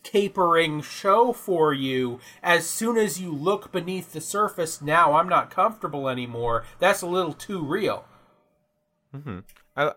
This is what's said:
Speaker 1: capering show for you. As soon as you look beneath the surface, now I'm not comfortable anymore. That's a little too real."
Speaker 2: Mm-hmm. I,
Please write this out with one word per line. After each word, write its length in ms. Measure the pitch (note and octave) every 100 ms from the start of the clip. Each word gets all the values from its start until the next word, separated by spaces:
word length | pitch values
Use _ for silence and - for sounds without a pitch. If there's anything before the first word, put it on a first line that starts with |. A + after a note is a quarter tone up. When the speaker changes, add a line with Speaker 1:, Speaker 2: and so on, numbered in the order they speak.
Speaker 1:
capering 800 | - G3+ G3+ F#3+ F3 E3 E3 D3+
show 520 | D3 - G3 G#3 B3
for 400 | A#3+ - E3+ D#3
you. 460 | C3+ C3 C3 B2 A#2+ - -
As 260 | - E3+ E3
soon 300 | - A3+ A3+
as 240 | G#3 E3
you 100 | F#3
look 380 | C#3+ E3 G3 -
beneath 400 | F#3 E3+ F#3 -
the 80 | D#3
surface, 600 | - G3+ G#3 G3 E3 -
now 320 | C#3+ E3 D#3
I'm 160 | D3+ F3
not 200 | E3 -
comfortable 600 | - G#3 G#3+ E3+ D3 C3+
anymore. 540 | B2+ A#2+ A#2 A#2+ A2+ - -
That's 220 | F3+ G3
a 60 | F3
little 260 | F3+ E3+
too 280 | C#3 - G3
real." 440 | C#3+ F#3+ E3 G2+ - _ _ _ _ _ _ _ _ _ _ C3+
Speaker 2:
Mm-hmm. 240 | C#3+ F2+ - - _ B2+
I, 160 | D3